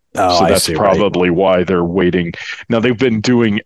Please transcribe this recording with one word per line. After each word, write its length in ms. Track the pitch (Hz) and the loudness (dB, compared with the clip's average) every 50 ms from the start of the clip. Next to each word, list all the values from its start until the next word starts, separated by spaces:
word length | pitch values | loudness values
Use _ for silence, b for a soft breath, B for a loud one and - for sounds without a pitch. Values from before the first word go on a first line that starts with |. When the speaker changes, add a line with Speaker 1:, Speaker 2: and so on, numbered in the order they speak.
| _ _ - | _ _ -4
Speaker 1:
Oh, 240 | - 95 90 87 85 | -2 0 2 2 2
Speaker 2:
So 60 | 85 | 2
Speaker 1:
I 60 | 82 | 2
Speaker 2:
that's 120 | - 95 - | 2 0 -2
Speaker 1:
see, 120 | - 80 | -2 -2
right. 220 | 78 104 98 95 92 | 0 0 2 2 2
Speaker 2:
probably 340 | 104 95 82 90 90 90 | 0 0 0 0 0 0
why 340 | 85 90 95 95 92 92 90 | 2 2 2 2 2 2 0
they're 180 | 82 95 87 87 | 0 0 0 0
waiting. 480 | 85 87 95 90 90 85 92 87 85 85 B B B B B B B | -2 0 0 0 0 0 0 -2 -4 -6 B B B B B B B
Now, 100 | 120 113 | -2 0
they've 180 | 110 127 120 101 | 2 0 0 0
been 220 | 131 127 113 110 | 0 0 0 0
doing 400 | 104 127 123 117 117 110 101 107 - | 0 0 0 2 2 0 0 -2 -2